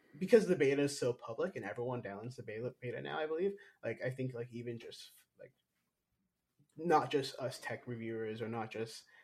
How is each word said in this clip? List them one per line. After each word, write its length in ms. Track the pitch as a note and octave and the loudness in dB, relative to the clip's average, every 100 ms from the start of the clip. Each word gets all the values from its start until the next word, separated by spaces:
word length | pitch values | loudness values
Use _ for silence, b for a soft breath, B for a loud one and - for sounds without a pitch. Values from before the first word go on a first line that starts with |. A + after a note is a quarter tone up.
| _ - | _ -6
because 300 | F#3 A3+ F3 | 8 8 8
the 80 | D#3 | 6
beta 260 | C3+ C#3 | 6 6
is 140 | C#3+ - | 4 2
so 140 | B2+ | 0
public 440 | A#2 - A2+ F3+ C3+ | 0 -4 -2 -2 -2
and 80 | G2+ | -6
everyone 360 | A2 B2 B2 | -4 -2 -4
downloads 340 | G2 G2 A#2+ B2+ | -6 -8 -8 -10
the 60 | |
beta, 300 | A2+ G#2+ B2 - | -8 -6 -6 -6
beta 200 | B2 C3+ | -6 -6
now, 180 | C#3+ D3+ | -4 -2
I 60 | D#3 | -2
believe. 260 | D#3+ G3 G3+ B B | 0 0 -2 B B
Like, 160 | A#2 A2+ B2+ | -6 -4 -4
I 60 | |
think, 220 | B2+ C3 | -2 -4
like, 140 | A#2+ A#2+ | -4 -8
even 260 | A#2 A#2+ A#2 | -8 -8 -8
just, 320 | - - - - _ _ | -10 -16 -18 -20 _ _
like, 120 | - _ _ _ _ _ _ _ _ _ _ _ _ D3 | -20 _ _ _ _ _ _ _ _ _ _ _ _ -4
not 320 | E3+ D#3 B2+ | 4 4 4
just 240 | C#3+ B2 - | 2 0 -2
us 220 | C3 - | -6 -4
tech 260 | - A2+ - | -6 -8 -6
reviewers 560 | A#2 A2+ A2+ A2 A2 | -6 -4 -4 -4 -4
or 60 | A2 | -4
not 240 | A2+ A2 | -4 -4
just 320 | A2 A#2 - b b | -4 -6 -8 b b